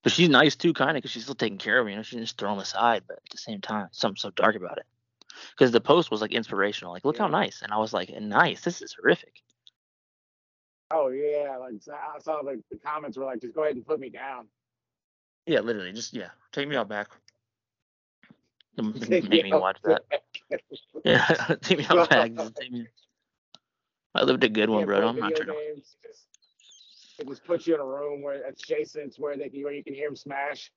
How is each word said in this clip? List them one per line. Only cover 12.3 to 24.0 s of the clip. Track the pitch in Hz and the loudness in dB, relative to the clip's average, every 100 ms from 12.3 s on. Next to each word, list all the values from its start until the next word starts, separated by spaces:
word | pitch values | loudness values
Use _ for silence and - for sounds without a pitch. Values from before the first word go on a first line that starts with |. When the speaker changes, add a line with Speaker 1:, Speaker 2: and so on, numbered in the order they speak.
| 156 | -4
Speaker 2:
like, | 139 123 _ | -4 -8 _
the | - | -12
comments | - 151 147 120 | -8 -8 -8 -8
were | 135 | -8
like, | 127 | -8
"Just | 120 | -8
go | 156 | -2
ahead | 151 127 | -2 -2
and | 113 | -4
put | 156 | -6
me | 131 | -6
down." | 123 135 127 110 _ _ _ _ _ _ _ _ _ - | -12 -12 -12 -16 _ _ _ _ _ _ _ _ _ 0
Speaker 1:
Yeah, | 131 | 0
literally. | 110 107 90 | 0 -6 -6
Just, | 107 117 | -10 -10
yeah. | 120 87 - _ | -12 -12 -16 _
Take | - 143 | -8 -4
me | 139 | -4
out | 101 | -4
back. | 104 104 - _ _ _ _ _ _ _ _ _ _ _ _ _ _ _ - | -6 -8 -14 _ _ _ _ _ _ _ _ _ _ _ _ _ _ _ -6
M-, | 107 | -6
Speaker 2:
<laughs> | 110 | -4
Take | 113 175 - | 2 2 4
Speaker 1:
make | - | 2
Speaker 2:
me | |
Speaker 1:
me | 98 | 4
Speaker 2:
out | 95 | 2
Speaker 1:
watch | 92 - | 2 0
that. | - - _ | 2 2 _
Speaker 2:
back. | 285 _ - _ | -6 _ -20 _
Speaker 1:
<laughs> | - _ - _ 156 160 | -8 _ -20 _ -4 2
Yeah, | 156 - | 4 4
<laughs> | 160 - 156 | 2 2 -4
take | - 170 | 0 0
me | 120 | 6
out | 180 165 | 6 8
back. | 131 117 117 | 6 4 -2
Just | 117 - | -8 -8
Speaker 2:
<laughs> | |
Speaker 1:
take | 127 | -10
me. | 120 117 _ _ _ _ _ _ - _ _ _ _ | -10 -12 _ _ _ _ _ _ -20 _ _ _ _